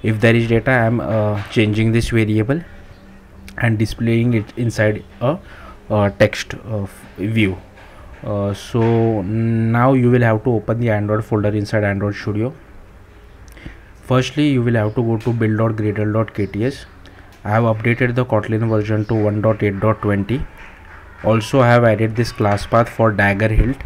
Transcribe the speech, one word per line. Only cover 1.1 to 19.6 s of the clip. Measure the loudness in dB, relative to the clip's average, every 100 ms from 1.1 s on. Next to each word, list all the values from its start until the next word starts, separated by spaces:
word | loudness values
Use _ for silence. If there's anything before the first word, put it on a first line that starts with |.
| 0 0 -2 -2
changing | 0 2 2 2
this | 2 0
variable | 0 2 0 0 -2 -4 -20 -20 -20 -20 -20 -20 -20 -18 -4
and | -2 0
displaying | -2 -2 0 2 2
it | 0 -2 -4
inside | -4 0 0 -2 -10 -4
a, | -4 -4 -10 -20 -20 -20 -4
uh, | 0 0
text, | 2 0 0 -10 -12
uh, | -8 -8 -8 -12 -20 -8
view. | -2 0 0 -2 -12 -20 -20 -20 -20 -14
Uh, | -8 -4 -4
so | -6 -4 0 2 2 2 0
now | -2 -2 0 0 0 2 4
you | 4 4
will | 4
have | 2 2
to | 0
open | -2 -2 -2
the | 0
Android | 0 0 -2
folder | 0 0 0
inside | -2 -2 0
Android | 0 0 -2
Studio. | -4 -4 -4 -4 -8 -20 -20 -20 -20 -20 -20 -20 -20 -20 -20 -20 -20 -20 -20
Firstly, | -2 0 0 0 2
you | 2
will | 2
have | 0 0
to | 0
go | -2 0
to | -2
build | 0 0 2
dot | 0
gradle | 0 -2 -2 -2
dot | 0 -2
K | -4 -4
T | -2
S. | -4 -4 -16 -20 -20 -20 -20 -12
I | -2
have | 0
updated | 2 0 0 0 0
the | 0
Kotlin | 0 -2 0 -2 0
version | 0 0 -2
to | 0
one | 0 0 0
dot | 0 0